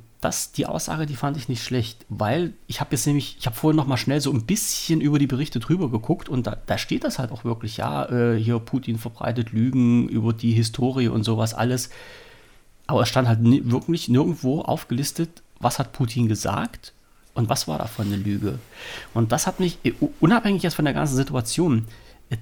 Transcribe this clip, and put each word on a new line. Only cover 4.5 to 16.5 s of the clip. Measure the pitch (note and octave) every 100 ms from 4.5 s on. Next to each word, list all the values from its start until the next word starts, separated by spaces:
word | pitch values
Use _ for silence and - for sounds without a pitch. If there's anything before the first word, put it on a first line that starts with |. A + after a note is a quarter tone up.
| G#3 - - - D#3+
über | D3 D3
die | C#3
Berichte | B2+ D#3 C3
drüber | - F3 C#3
geguckt | B2+ - F3 -
und | C#3 G#2+
da, | - -
da | G2
steht | - C4+
das | D4 -
halt | A2+
auch | A2
wirklich, | A#2+ A2+ A2 -
ja, | C3 C#3+ C3+
äh, | B2 A#2+ A#2
hier | A2+ A#2
Putin | A2+ C3 A#2+ A2
verbreitet | A2+ - - A#2+ A2+
Lügen | A2 B2 C3 A#2+ A#2+ -
über | A#2 A2+
die | A2+ B2+
Historie | A2+ A2+ - B2 C3 A#2
und | A2+
sowas | G#2+ A2+ A2
alles. | - A#2 B2 - - - - - - - - _ _ -
Aber | B2
es | A2+
stand | C3 A#2+
halt | A2+
ni-, | A#2 C3+ A#2+
wirklich | B2 - E3 -
nirgendwo | B2 F3 D#3 B2+ B2+
aufgelistet, | - C3+ - B2 D3 - E3 - - -
was | B2 -
hat | C3
Putin | - A#2+ A#2+ A2+
gesagt | G#2+ -